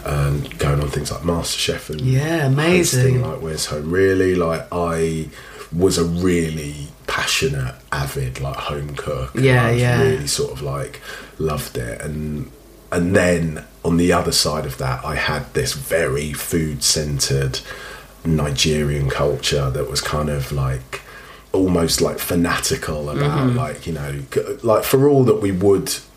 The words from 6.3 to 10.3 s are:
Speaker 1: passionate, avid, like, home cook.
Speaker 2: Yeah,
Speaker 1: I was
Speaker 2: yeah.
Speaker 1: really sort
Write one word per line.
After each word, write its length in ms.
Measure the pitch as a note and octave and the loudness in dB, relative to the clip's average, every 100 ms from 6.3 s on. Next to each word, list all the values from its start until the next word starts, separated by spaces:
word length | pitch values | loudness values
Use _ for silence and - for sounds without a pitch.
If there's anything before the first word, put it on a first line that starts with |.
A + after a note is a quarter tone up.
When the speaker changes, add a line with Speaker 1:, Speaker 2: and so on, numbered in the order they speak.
| F2 D#2+ D#2 D2 D2 C#2+ - - | 2 0 -4 -8 -10 -14 -12 -6
Speaker 1:
passionate, 680 | - D2+ - - C#2+ B1+ - - | -4 -2 0 0 -2 -4 -8 -6
avid, 480 | C#2+ C#2+ C#2+ C2 B1+ | -4 -4 -4 -6 -6
like, 160 | C2+ - | -8 -6
home 380 | - D2 C#2+ C#2 | -6 -6 -6 -8
cook. 340 | D2 C#2 C2 | -6 -4 -4
Speaker 2:
Yeah, 320 | - C3 B2 A#2+ | 2 4 6 4
Speaker 1:
I 60 | |
was 100 | A#2+ | 4
Speaker 2:
yeah. 200 | B2 A#2+ | 4 4
Speaker 1:
really 240 | C3+ - | 4 2
sort 240 | - | -2